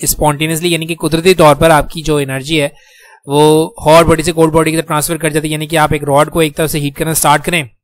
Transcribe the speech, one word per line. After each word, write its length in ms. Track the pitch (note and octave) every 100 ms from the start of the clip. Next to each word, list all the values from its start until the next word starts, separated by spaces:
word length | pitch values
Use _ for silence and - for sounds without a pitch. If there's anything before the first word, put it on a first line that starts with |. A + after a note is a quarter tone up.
spontaneously, 640 | G#3 - D3+ D3 D#3 D#3+ F3
यानी 200 | E3 D#3+
कि 80 |
कुदरती 400 | E3 D#3 D#3+ E3+
तौर 200 | F3 D#3
पर 160 | C#3+ E3
आपकी 320 | D3+ C#3 F3
जो 180 | D3+ D3+
एनर्जी 360 | C#3 C3+ C3+ D#3+
है 160 | C#3+ - _ _ - _ -
वो 460 | C#3+ D3+ D#3 D#3+ - D#3
हॉट 200 | D#3+ E3
बॉडी 160 | D#3+
से 100 | D#3+
कोल्ड 200 | E3 D#3+
बॉडी 180 | D#3+ D#3+
की 60 | D#3+
तरफ 100 | D#3+
ट्रांसफर 300 | D3+ D3 E3
कर 160 | D#3
जाती 160 | D3+ D#3
है। 40 |
यानी 140 | D3+ D3+
कि 100 | D#3+
आप 160 | D3+
एक 120 | D3+
रॉड 260 | C#3+ C#3+ D3+
को 120 | E3+
एक 120 | D#3+
तरफ 160 | D3 D#3
से 80 | D#3+
हीट 180 | C#3+ C#3
करना 180 | D#3+
स्टार्ट 300 | D#3+ D3+ D3
करें 260 | D3 F3 C#3+ _